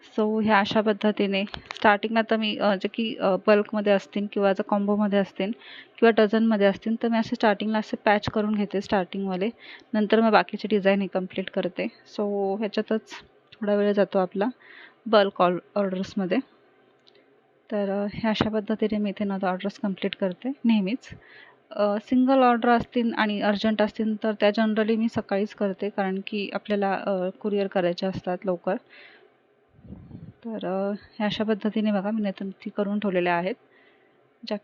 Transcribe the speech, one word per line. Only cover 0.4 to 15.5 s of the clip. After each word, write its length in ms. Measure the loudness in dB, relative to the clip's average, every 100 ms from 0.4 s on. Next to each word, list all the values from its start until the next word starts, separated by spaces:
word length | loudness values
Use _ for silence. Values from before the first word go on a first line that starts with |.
ह्या 160 | 2 2
अशा 220 | 4 2
पद्धतीने 640 | 2 2 0 0 0 0 -4 -8 -14 0
स्टार्टिंगला 460 | 2 2 0 -2
तर 140 | 0 0
मी, 220 | -2 0
अ, 180 | 0 0
जे 120 | -2
की, 280 | -4 -6 -2
अ, 200 | 0 0 4
बल्कमध्ये 460 | 4 4 -2 2
असतील 340 | 2 0 -6 -4
किंवा 220 | 0 2
जर 100 | 0 0
कॉम्बोमध्ये 520 | 0 2 0 2 2
असतील 320 | 0 -2 -6 -6 -12 -20 -20 2
किंवा 140 | 4
डझनमध्ये 560 | 6 4 4 2 4 4
असतील, 280 | 2 -2 -2
तर 40 | 0
मी 100 | 0
असे 180 | -2 0
स्टार्टिंगला 420 | 2 2 0 -2
असे 200 | -4 -2 2
पॅच 200 | 2 0
करून 260 | -2 -2 -2
घेते 260 | -2 -4
स्टार्टिंगवाले, 680 | 0 -2 -2 -4 -4 -2 -4 -6 -20 -20 -6
नंतर 280 | -2 2 4
मग 100 | 4
बाकीचे 360 | 4 2 -6 -2
डिझाईन 340 | 0 2 2
हे 60 | 0
कम्प्लीट 420 | -4 -6 -8 -6
करते. 340 | -4 -6 -6
So 720 | -8 -10 -16 -6 -4 -2 -2 -2
ह्याच्यातच 520 | -4 -4 -2 -4 -4 -20 -20 _ _
थोडा 220 | -8 -2 2
वेळ 180 | 2
जातो 260 | 2 2 2
आपला 260 | 0 -2 -4 -4 -20 -20 -20 _ 2
बल्क 360 | 4 4 2
ऑल-, 180 | 2